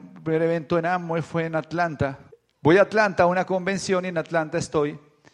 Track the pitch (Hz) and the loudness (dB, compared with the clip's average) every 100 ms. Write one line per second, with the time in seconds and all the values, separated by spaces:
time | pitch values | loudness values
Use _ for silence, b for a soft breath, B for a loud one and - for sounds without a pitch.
0 | - - 160 160 165 170 143 170 165 180 | -16 -10 -2 0 0 -2 -2 -2 0 -2
1 | 170 165 - 170 165 160 - 160 170 143 | -4 -6 -4 -4 -4 -4 -4 -2 -2 -2
2 | 139 135 - - _ _ 143 185 190 214 | -4 -6 -18 -20 _ _ 4 6 6 4
3 | 208 175 175 185 175 185 180 190 - 185 | 2 4 2 2 0 -2 -2 -4 0 -2
4 | 185 165 151 165 156 170 - 160 147 151 | -2 -4 -2 -2 -2 -4 -2 -2 -2 -4
5 | - _ b | -16 _ b